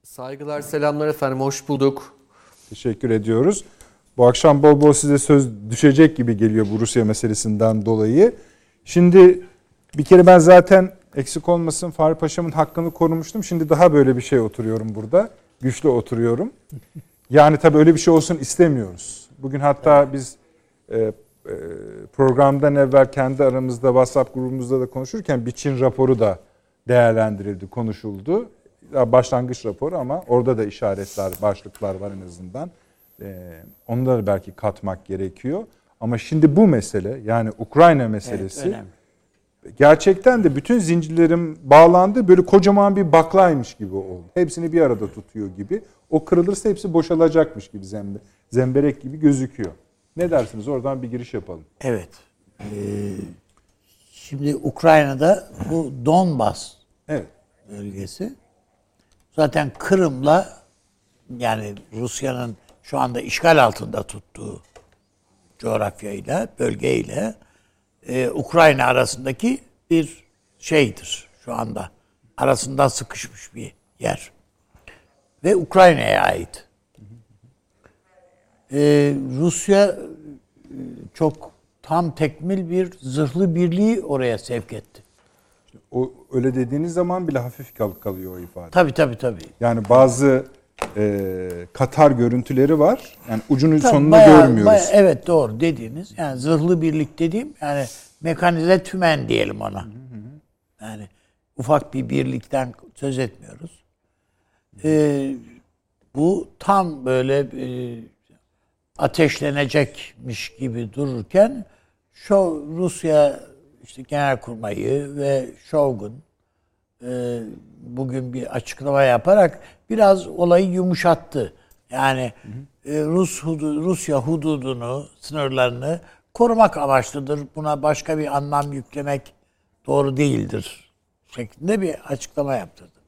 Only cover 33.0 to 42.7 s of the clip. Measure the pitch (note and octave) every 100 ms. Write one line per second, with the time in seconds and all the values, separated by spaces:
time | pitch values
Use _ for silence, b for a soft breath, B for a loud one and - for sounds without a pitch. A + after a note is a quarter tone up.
33 | _ _ G2+ F#2 F2+ D#2+ - _ - A#2
34 | C3 B2 G2+ G2 F#2+ - G#2+ - G2 F#2
35 | - F#2+ F#2+ - C3 F3 A3+ _ _ _
36 | A2+ A#2+ - D#3+ D#3 D3 G#3+ B2+ - G#2
37 | F#2+ C3 G#2+ A#2 A2 - A2+ C#3+ E3+ D3
38 | A#2 G#2+ A#2+ G#2 F#2+ C#3+ C#3+ A2+ F#2+ _
39 | _ _ _ _ _ _ - - C#3+ D#3+
40 | F#3+ F#3+ B3+ B3 F3 C3+ - A#3+ E3 E3+
41 | D#3 E3 E3 E3+ E3 D#3 C3+ D3 E3 F3+
42 | F#3+ A3 G3 F3+ F3+ G3 F#3+